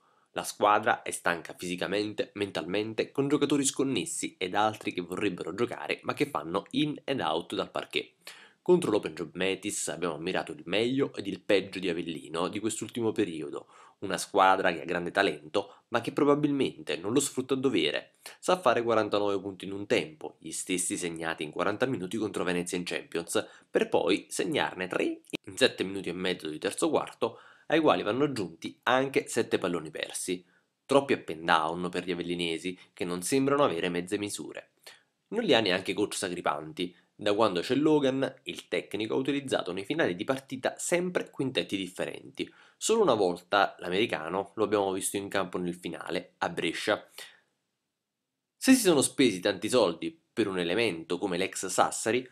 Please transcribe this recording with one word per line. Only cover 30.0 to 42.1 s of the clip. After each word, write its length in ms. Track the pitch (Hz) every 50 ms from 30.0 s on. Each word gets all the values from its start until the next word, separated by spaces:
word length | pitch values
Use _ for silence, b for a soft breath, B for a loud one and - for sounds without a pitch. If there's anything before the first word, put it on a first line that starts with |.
| - - - - - - 90 90 b b b b b b _ _ _
Troppi 280 | - 135 139 135 127 110
up 140 | 87 - -
and 120 | 82 78
down 460 | 82 87 85 80 78 80 85 90 90 87
per 140 | 90 90 87
gli 80 | 90
avellinesi, 640 | 87 85 85 85 87 87 87 85 82 78 82 92 90 B B B
che 120 | _ - 98
non 180 | 85 87 90
sembrano 420 | 90 - 139 135 135 139 143 143 143
avere 240 | 104 82 85 85 90
mezze 300 | 85 87 90 95 104 101
misure. 560 | 104 104 - - - - - - - _ _ B B B B B B B _ _ _ -
Non 120 | 190 226
li 100 | 240 180
ha 60 | 127 113
neanche 360 | 110 92 90 95 92 101 92
coach 200 | 95 104 - -
Sacripanti. 800 | - 101 92 87 85 85 82 73 73 76 78 78 85 87 b b b b b _
Da 200 | - 104 104 101
quando 260 | 104 113 107 90 85
c'è 160 | - - 127
Logan, 640 | 135 151 156 151 147 139 131 131 135 131 - - - -
il 220 | 90 82 - -
tecnico 480 | - 92 85 - - - 104 110 107 131
ha 40 | 135
utilizzato 520 | 135 147 139 139 139 123 107 - - 90
nei 120 | 87 95 98
finali 320 | - 143 165 151 104 87
di 80 | 90 101
partita 500 | - 131 135 - - 135 - - 127 -
sempre 540 | - - - 180 175 180 185 180 - - -
quintetti 460 | - - 139 131 127 - 85 - 104
differenti. 760 | 98 95 87 - - - -